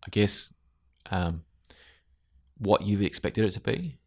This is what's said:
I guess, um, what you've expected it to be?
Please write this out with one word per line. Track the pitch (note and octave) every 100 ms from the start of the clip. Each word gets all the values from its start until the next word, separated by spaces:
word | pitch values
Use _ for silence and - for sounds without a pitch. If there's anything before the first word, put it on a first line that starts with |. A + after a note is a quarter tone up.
I | -
guess, | - G2+ - - - _ _ _ _ -
um, | F#2+ F2 E2 D#2+ _ - - - _ _ _ _ _ _ _
what | G#2+ G#2 G2+
you've | G2+
expected | G2 - F#2 -
it | A2
to | F2+
be? | - G2 F3 C#3